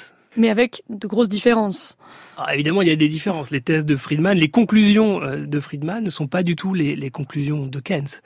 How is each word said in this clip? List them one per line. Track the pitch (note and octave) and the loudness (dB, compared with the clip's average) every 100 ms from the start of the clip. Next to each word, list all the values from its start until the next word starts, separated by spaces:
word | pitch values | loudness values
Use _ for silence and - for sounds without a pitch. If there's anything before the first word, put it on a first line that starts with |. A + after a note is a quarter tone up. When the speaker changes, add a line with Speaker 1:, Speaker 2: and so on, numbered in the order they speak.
| - _ _ - | -18 _ _ 0
Speaker 1:
Mais | A3+ | 2
avec | G#3+ B3 - - | 4 0 -2 -14
de | G#3+ G3+ | -10 -4
grosses | G#3+ A3+ | 0 0
différences. | G3+ B3 A3+ G#3 - - - - - - - | 2 2 4 2 -4 -10 -14 -20 -20 -20 -10
Speaker 2:
Ah, | C#3+ | -4
évidemment, | C#3+ D3+ F#3+ | -2 0 2
il | F3 | 4
y | |
a | D#3 | 4
des | D3+ | 2
différences. | D#3 G#3 E3 C3+ | 0 -4 -4 -4
Les | C#3 | -4
thèses | B2 D#3 D3+ | 0 0 0
de | C#3 | -2
Friedman, | - D3+ F3+ F#3+ | -2 0 2 2
les | D#3 | 2
conclusions, | A#3+ G#3+ G#3+ G#3 G#3 A3 F3+ | 4 4 6 6 6 4 0
euh, | C#3+ C#3+ C#3+ | -4 -6 -4
de | D3 | -6
Friedman | C#3+ D3 D#3 A3 | -6 -8 -6 -4
ne | G#3 | -4
sont | - D3 | -4 -4
pas | F3+ | 0
du | F3 E3+ | 0 0
tout | F#3+ | -2
les, | F#3+ D3 - | 0 -2 -2
les | C#3 | -6
conclusions | - C#3+ D3 C#3+ D3+ | -8 -8 -6 -4 -4
de | C3+ C3+ | -6 -8
Keynes. | - E3+ C#3+ - | -4 -4 -4 -12